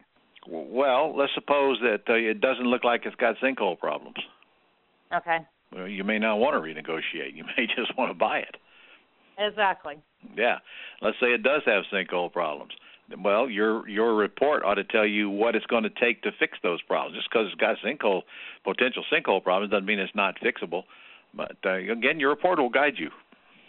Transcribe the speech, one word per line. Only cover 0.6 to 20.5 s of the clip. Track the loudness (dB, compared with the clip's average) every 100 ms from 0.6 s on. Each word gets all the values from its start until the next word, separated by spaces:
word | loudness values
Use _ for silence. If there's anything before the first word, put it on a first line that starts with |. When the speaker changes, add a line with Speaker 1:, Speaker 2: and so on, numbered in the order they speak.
| -6
Speaker 1:
well, | 0 4 4 2 2
let's | 0 0
suppose | 0 2 2 2
that, | 2 0 2
uh, |
it | 2 2 2
doesn't | 0 2 2
look | 2
like | 2 0 -2
it's | 0
got | 0 2
sinkhole | -2 0 -2 -2
problems. | -4 -4 -8 -12 -12 _ _ _ _ _ _ _ -6
Speaker 2:
Okay. | -6 -2 -4 -4 _ _
Speaker 1:
Well, | -12 -8
you | -6
may | -2 0
not | 2 2
wanna | 2 2
renegotiate. | -2 -10 -6 -6 -4 -8 -10 -12
You | -8
<laughs> | -4
may | -2
just | -2 -4 -2
wanna | -4 0
buy | 0 -2
it. | -6 -14 _ _ -20 -20 _ _ _ -6
Speaker 2:
Exactly. | -4 0 0 0 -6 -14 _ _ -14 0
Speaker 1:
Yeah. | 0 0 -6 -18 -18 -4
Let's | -2 2
say | 2
it | 4
does | 2 2 2
have | 2 2
sinkhole | -4 -2 -2 -2
problems. | -2 -2 -4 -10 -18 -20 -20 -18 -4
Well, | 0 2 2
your, | 0 0 0 -2
your | 0 2 4
report | 2 2 2 2
ought | 2 0
to |
tell | 2 2 4
you | 2 0
what | 2 2 2
it's | 0
gonna | 0 0 0
take | 0 0
to | -4 -2
fix | -4 -2
those | -4 -2
problems. | -2 -2 -2 -6
Just | -2
'cause | 0 0
it's | 0
got | 0 0 -4
sinkhole, | -2 0 0 -2 -16 -18 -10
potential | -4 0 0 0 0
sinkhole | 0 2 0
problems | 4 2 2
doesn't | -2 0
mean | -2
it's | -2 0
not | 0 0
fixable. | -2